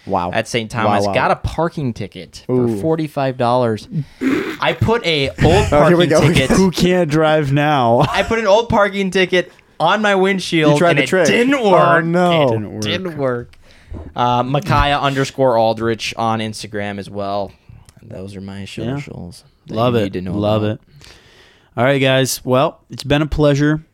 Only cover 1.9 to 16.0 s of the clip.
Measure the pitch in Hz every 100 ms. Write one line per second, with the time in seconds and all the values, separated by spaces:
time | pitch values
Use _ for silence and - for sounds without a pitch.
1.9 | - 98 92 78 - - 127 120 104 160
2.9 | 160 156 143 135 127 120 127 120 107 -
3.9 | 170 139 - - - - - - 254 220
4.9 | 233 170 156 135 - 151 185 139 147 156
5.9 | 175 170 156 143 143 131 208 190 - 180
6.9 | 180 165 156 156 156 143 143 147 143 120
7.9 | 120 147 185 196 226 214 208 233 226 202
8.9 | 196 190 190 180 180 175 - _ - 160
9.9 | 208 208 190 190 190 - 165 151 147 170
10.9 | 143 131 185 151 226 247 277 214 185 170
11.9 | 165 165 175 175 170 135 113 104 101 123
12.9 | 175 185 151 135 120 123 - - - -
13.9 | - - - 123 123 127 143 - 147 143
14.9 | 143 143 135 131 - 131 113 113 110 113
15.9 | 110